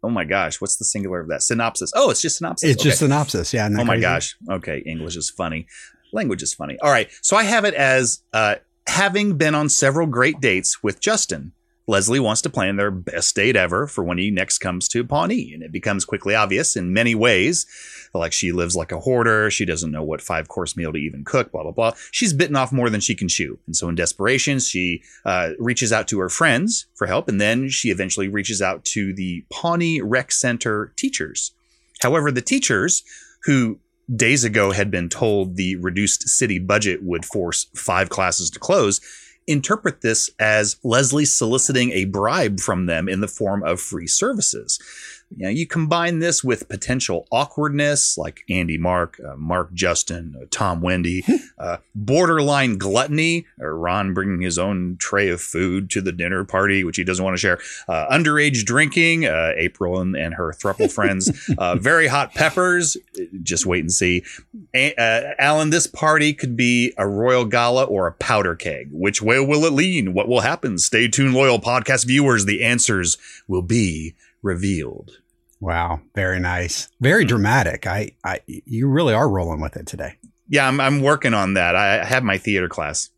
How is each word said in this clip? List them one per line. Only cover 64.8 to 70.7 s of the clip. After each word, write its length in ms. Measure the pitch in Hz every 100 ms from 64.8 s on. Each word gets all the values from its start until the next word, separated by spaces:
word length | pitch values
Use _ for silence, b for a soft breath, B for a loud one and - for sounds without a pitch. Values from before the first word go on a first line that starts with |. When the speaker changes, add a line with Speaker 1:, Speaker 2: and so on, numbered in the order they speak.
| 139 139
Speaker 1:
uh, 380 | 117 113 - -
Alan, 320 | 139 151 151
this 160 | 165 -
party 440 | - 156 156 147
could 220 | 147 131 117
be 380 | 123 120 120 -
a 80 | 101
royal 380 | 101 120 127
gala 400 | 117 120 120 127
or 240 | 131 101 87
a 60 |
powder 420 | - - 110 95 82
keg. 320 | 87 71 67
Which 280 | 76 95 104
way 200 | 107 127
will 240 | 139 151 165
it 80 |
lean? 400 | 139 185 180 98
What 160 | 92 101
will 100 | 123
happen? 380 | 107 165 139